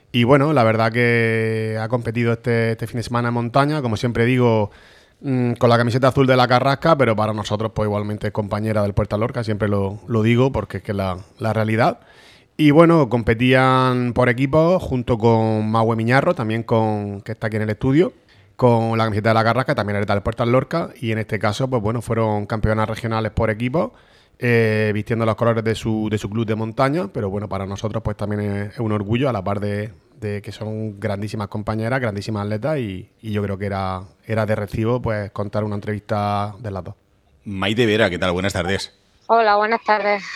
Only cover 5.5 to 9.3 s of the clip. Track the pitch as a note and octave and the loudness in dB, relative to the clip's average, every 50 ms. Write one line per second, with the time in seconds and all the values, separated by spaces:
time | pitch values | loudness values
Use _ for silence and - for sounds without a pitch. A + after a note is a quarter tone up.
5.5 | A#2 - - A#2+ A#2 A#2 A#2+ A#2+ G#2+ C3 B2+ C3 B2 C#3 C3+ B2+ C3 B2+ B2 A#2+ | 0 2 2 4 4 4 4 2 0 2 2 2 4 4 4 4 6 4 4 4
6.5 | B2 B2 - C#3 C#3 - - E3 E3 C#3+ C3+ A#2 A2 G2+ G#2+ G#2+ G#2+ G#2+ G2+ - | 4 2 2 2 0 0 2 2 2 4 4 2 2 0 0 -2 -2 -4 -4 -4
7.5 | G#2+ G#2 A2 A2 A2 - G#2+ G#2 G#2 G#2 G#2 G#2 G#2+ G2+ - G#2+ - A2 G#2 G2 | -4 -2 -4 -4 -2 -2 -2 0 0 -2 -2 -4 -6 -4 -6 -4 -4 -4 -4 -2
8.5 | G#2+ G#2 G#2+ A2 A2 G#2+ G#2 G2+ G2+ - G#2+ - A2 G#2 A2 B2 | -2 -2 -2 0 0 0 0 0 0 0 -2 0 -2 -2 -2 -2